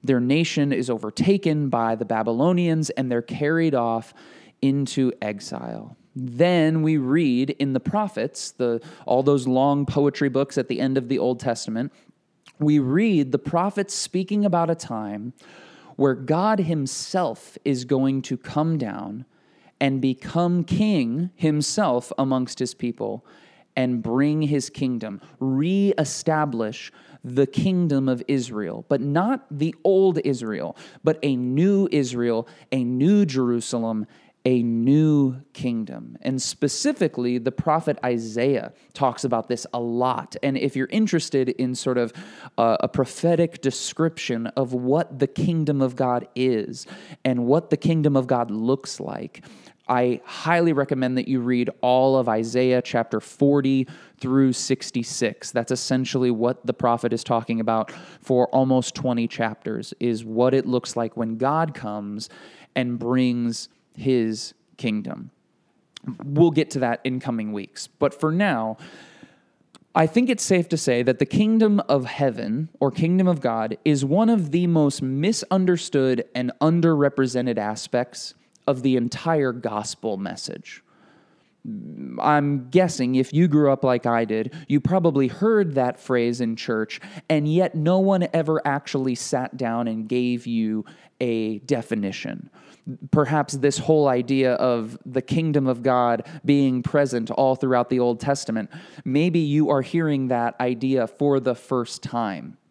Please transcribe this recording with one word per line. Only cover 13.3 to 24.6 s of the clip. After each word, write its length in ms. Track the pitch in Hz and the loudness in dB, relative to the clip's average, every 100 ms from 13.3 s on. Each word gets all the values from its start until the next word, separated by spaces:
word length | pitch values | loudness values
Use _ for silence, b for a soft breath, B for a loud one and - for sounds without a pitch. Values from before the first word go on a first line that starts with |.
the 60 | 131 | -2
prophets 560 | - 170 190 202 196 | -2 -2 0 -2 -6
speaking 500 | - - 180 185 208 | -6 -6 -4 -2 0
about 240 | 208 175 165 | 2 2 0
a 60 | 165 | -2
time 560 | - 113 107 104 117 - B B B B B - | -6 -8 -8 -10 -12 -14 B B B B B -2
where 180 | 139 | 0
God 460 | 131 131 156 208 214 | 0 -2 0 2 0
himself 1000 | 165 160 135 - - 190 165 110 - - | 0 -2 -4 -6 -4 -2 -2 -4 -14 -8
is 200 | 107 131 | -4 -2
going 380 | 123 135 135 135 | 0 0 2 0
to 140 | 127 127 | -4 -8
come 420 | - 147 156 160 | -4 -2 0 -2
down 460 | 117 - - 107 127 b b b b _ | -4 -8 -10 -12 -14 b b b b _
and 220 | 139 135 | -2 0
become 640 | 131 131 - 170 175 175 | -2 -2 -4 0 2 0
king 680 | 165 - 214 190 117 131 175 | 0 0 2 2 0 -2 -4
himself 800 | _ 165 151 147 - 190 123 - - | _ 0 0 0 0 2 0 -2 -4
amongst 440 | 135 131 127 - | 0 0 -2 -4
his 120 | 127 | -6
people 540 | - 120 113 107 107 b b b b b - | -4 -6 -6 -8 -8 b b b b b -2
and 260 | 127 123 | -2 -2
bring 400 | 113 123 143 151 | 0 2 2 2
his 280 | 151 143 | 0 0